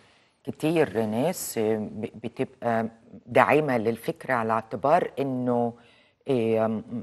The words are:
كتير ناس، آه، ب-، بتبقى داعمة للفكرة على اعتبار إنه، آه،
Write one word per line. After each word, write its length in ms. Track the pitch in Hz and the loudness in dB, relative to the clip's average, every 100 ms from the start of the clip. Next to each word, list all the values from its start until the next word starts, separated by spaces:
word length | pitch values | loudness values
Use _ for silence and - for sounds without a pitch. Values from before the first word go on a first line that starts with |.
| _ _ _ _ | _ _ _ _
كتير 640 | 135 - 156 170 131 104 107 | -12 -4 0 2 2 0 -2
ناس، 520 | 113 160 180 - 117 | 0 -2 -4 -6 -2
آه، 200 | 107 110 | 0 0
ب-، 320 | 107 107 117 107 | -4 -8 -10 -10
بتبقى 640 | 117 - 123 - 120 113 113 - - - - | -12 -6 -6 -4 -2 -2 -2 -8 -20 -20 2
داعمة 520 | 123 104 143 151 123 | 6 6 6 2 0
للفكرة 560 | 107 113 - - - | 0 -2 -6 -8 -2
على 200 | 123 113 | -2 0
اعتبار 580 | 113 - 117 139 170 - - | -2 -2 -2 2 4 2 -4
إنه، 540 | 139 127 123 120 120 117 - _ _ _ - | -4 -2 0 0 0 -4 -18 _ _ _ -2
آه، 540 | 127 113 110 110 107 - 120 | 0 2 2 2 -2 -6 -10